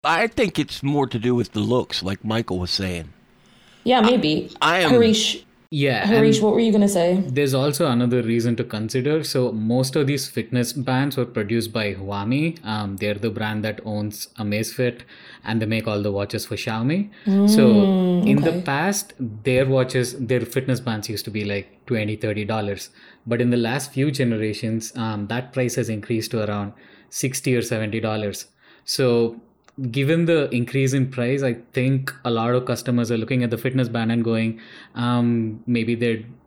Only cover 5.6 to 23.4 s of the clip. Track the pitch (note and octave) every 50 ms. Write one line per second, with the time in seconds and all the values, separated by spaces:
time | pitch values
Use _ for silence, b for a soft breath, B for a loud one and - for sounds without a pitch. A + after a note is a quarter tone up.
5.6 | _ _ D#3+ D3 C#3 C#3 B2 G#2+ - G3+ A3+ A3 A3 A3 G#3+ - G#3 G#3+ - A#3
6.6 | A#3 A3 G3+ G#3 G3+ G3+ G3+ F3 E3+ F3 F#3 F#3 F#3 C#3 B2 C#3 C#3+ C3+ C3+ C3
7.6 | C3+ D3 C#3 - E3+ D3 A#2+ A#2+ B2 A#2+ B2 B2 A2+ A2 A#2 A#2+ A2+ A#2+ A#2 A2
8.6 | A#2 - - G#2+ A2 A2 - C3 B2+ D3 D3+ D#3+ C#3+ - - C3+ B2 A#2+ A2 A2
9.6 | G#2+ A2 A#2+ B2+ B2+ C3 - D#3+ C#3+ C3 C#3 C3 - - - B2 - - C3 B2
10.6 | A#2+ A#2 - C#3+ B2 C3+ B2+ B2+ C#3 C#3+ C3+ C3+ B2 - - A2+ G#2+ G2 A#2 A#2
11.6 | G#2+ G#2 G#2+ A#2 G#2+ G#2 F#2 F#2 G2 G2 G2+ G2+ G2+ A2 B2+ C#3+ D#3 E3 E3 -
12.6 | - G#2+ A2 G#2+ G#2 G2+ G2 F#2+ A2 G#2 G#2 G2+ A#2 A2+ G2 G#2+ G#2+ G#2+ G#2+ G#2+
13.6 | G#2+ A2 G#2 - - A2 G#2 G#2+ G#2+ G#2+ G#2 - - - _ - G#2+ G2+ G#2 G#2+
14.6 | A2+ - - - B2+ B2 A#2+ - - B B B B B B B B - A2+ A2+
15.6 | A2+ G#2+ A2+ A2+ A2 A2+ G#2 G2+ G2+ G#2 G2 G2 G2+ G2+ - A2 - - A2 G2
16.6 | - A#2+ A2 A2 A#2 C3+ D#3 F#3+ G3+ G#3 B B B G#3 F#3+ G3 G3+ G#3 G#3+ A3
17.6 | G#3+ G#3+ G#3+ G#3 G3+ G3 F#3+ F#3 F#3 F3+ F3+ F3+ F#3+ - C#3 C#3+ D3 E3 E3+ F3+
18.6 | F3+ C#3+ C#3 C#3+ E3 G3 G3+ - - - - - C3 A2+ G#2+ A2 G#2+ C3 B2+ B2+
19.6 | C#3 C3 C3+ C3 B2+ B2 - C3 B2 A#2 - - B2+ A2 C3 B2 A2+ - - C3+
20.6 | C3 - B2+ A#2 - B2 A2 G#2+ G2+ - G#2+ G2+ - A#2 G2+ G#2+ G#2 G#2 G2+ G2+
21.6 | G2 - _ _ _ - B2 A2 G#2+ G#2 G#2+ G#2 - G#2+ G#2+ G#2+ G#2+ G2+ A2 A2
22.6 | G#2 G2 G2+ G2 - - b b b b b b b A#2 A#2 A#2